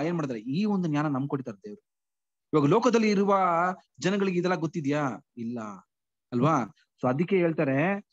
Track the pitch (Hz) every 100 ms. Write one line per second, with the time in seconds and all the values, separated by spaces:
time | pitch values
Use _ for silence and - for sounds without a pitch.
0 | 156 170 147 117 113 151 214 196 170 147
1 | 151 131 143 139 127 101 104 104 _ _
2 | _ _ _ _ _ 151 143 214 240 226
3 | 214 196 202 196 185 170 180 185 _ -
4 | 170 202 196 175 175 175 156 175 139 147
5 | 139 101 _ - 117 120 107 95 - _
6 | _ _ _ 120 139 151 107 - _ _
7 | 127 135 175 190 170 156 143 135 175 202
8 | -